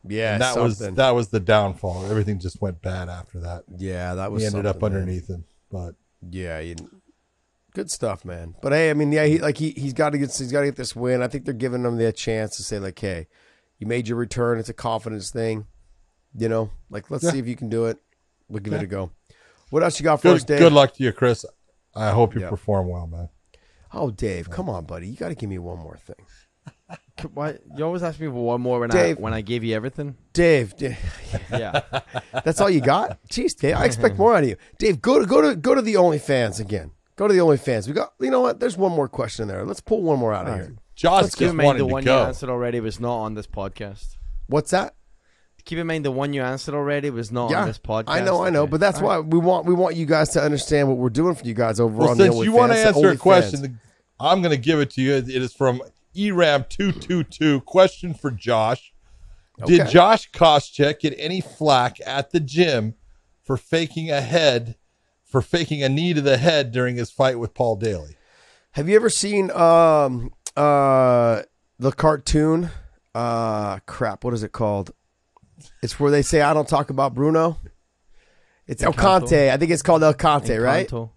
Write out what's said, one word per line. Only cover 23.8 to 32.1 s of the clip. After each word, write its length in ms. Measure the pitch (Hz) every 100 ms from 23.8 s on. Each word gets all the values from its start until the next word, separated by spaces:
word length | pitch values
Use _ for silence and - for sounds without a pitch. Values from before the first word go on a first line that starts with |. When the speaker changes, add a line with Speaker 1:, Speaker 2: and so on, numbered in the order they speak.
| _
Speaker 1:
Oh, 180 | - 139
Dave, 380 | 101 117 90 85
Speaker 2:
Yeah. 60 |
Speaker 1:
come 140 | 85 180
on, 160 | 95
buddy. 240 | 78 85 92
You 80 | 123
gotta 180 | -
give 140 | 160 104
me 100 | 92
one 200 | 87 87
more 180 | 78 78
thing. 300 | - - _ _ _ _ - _ _ 170 _ -
Speaker 3:
C-, 80 | 156
why, 260 | 143 151 - _ 139
you 80 |
always 180 | 160 180
ask 180 | 170 147
me 60 | 156
for 60 |
one 280 | 120 117 123
more 200 | 123 123
when 100 | 117
I, 40 |
Speaker 1:
Dave. 240 | 180 170 156
Speaker 3:
when 140 | 110
I 80 | 113
gave 240 | 101 120
you 100 | 113
everything? 420 | 110 123 - 143 127 _
Speaker 1:
Dave, 420 | - 170 147 107 -
Dave. 220 | 135 117 - -
<laughs> 260 | - - -
Speaker 3:
Yeah. 300 | 120 107 143 - 135 -